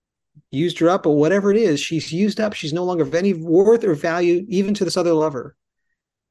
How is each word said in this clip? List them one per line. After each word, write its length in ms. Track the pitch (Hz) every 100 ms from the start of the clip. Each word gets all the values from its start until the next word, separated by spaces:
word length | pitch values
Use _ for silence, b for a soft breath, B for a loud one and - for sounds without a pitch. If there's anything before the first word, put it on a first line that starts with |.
| _ _ _ _ _
used 260 | 131 170 165
her 120 | 165
up, 120 | 190
but 80 | 165
whatever 380 | 147 151 196 202
it 60 | 202
is, 220 | 220 143
she's 340 | - 165 -
used 260 | 165 208 202
up. 140 | 214
She's 180 | 208 156
no 100 | 165
longer 180 | 180 175
of 140 | 139 160
any 180 | 202
worth 500 | 175 165 165 202 233
or 120 | 220 151
value, 500 | 170 165 175 175 202
even 280 | 180 196 202
to 100 | 175
this 100 | 185
other 160 | 175
lover. 420 | 160 156 135 135 - _ _ _ _ _ _ _